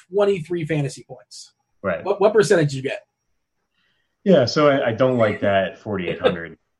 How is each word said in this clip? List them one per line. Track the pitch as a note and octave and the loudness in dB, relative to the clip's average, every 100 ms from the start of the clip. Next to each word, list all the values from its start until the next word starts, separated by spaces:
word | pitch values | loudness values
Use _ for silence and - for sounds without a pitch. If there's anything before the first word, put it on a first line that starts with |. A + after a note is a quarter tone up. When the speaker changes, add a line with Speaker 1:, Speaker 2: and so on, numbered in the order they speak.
| - | -6
Speaker 1:
twenty-three | F#3+ G3+ G3 D3+ F3 D3+ | 0 0 0 -4 -6 -2
fantasy | D#3 C#3 - - | -2 -4 -8 -18
points. | B2+ _ - - _ _ _ | -20 _ -20 -20 _ _ _
Speaker 2:
Right. | G2 D#2+ | -6 -4
Speaker 1:
What, | - G3+ | -4 0
what | G#3 | 2
percentage | G#3+ D3+ F3+ D3 | 4 4 2 2
did | C3+ | -2
you | |
get? | B2+ G#2+ - _ _ _ _ _ _ _ _ _ _ _ | -8 -10 -14 _ _ _ _ _ _ _ _ _ _ _
Speaker 2:
Yeah. | G3+ E3 A#2+ | 4 4 4
So | D#3 D3 | 2 2
I, | C#3 B2 | 2 0
I | |
don't | A#2 C3 B2 | 0 0 2
like | A2 F#2+ | 0 0
that | G2+ G2 F#2 - | 0 0 -2 -6
forty-eight | A2 G2 F2 - | -8 -6 -6 -2
hundred | - F2 E2 D#2 _ | -2 -2 -8 -18 _